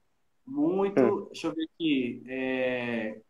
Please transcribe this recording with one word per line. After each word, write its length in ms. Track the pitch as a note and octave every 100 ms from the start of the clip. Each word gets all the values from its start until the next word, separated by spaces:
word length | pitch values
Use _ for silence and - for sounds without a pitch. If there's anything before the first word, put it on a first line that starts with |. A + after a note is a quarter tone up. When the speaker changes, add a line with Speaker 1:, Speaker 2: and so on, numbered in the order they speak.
| _ _ _ _ -
Speaker 1:
Muito. 560 | C#3+ D#3 F#3+ G3 C#3+
Speaker 2:
Hum. 260 | A#2+ G2+ -
Speaker 1:
Deixa 160 | - E3
eu 60 | D#3+
ver 100 | D#3+
aqui. 500 | - D#3+ C3+ A#2+ - A#2+
É, 920 | C3 C3 C3 B2+ B2 A#2+ A#2 A2 -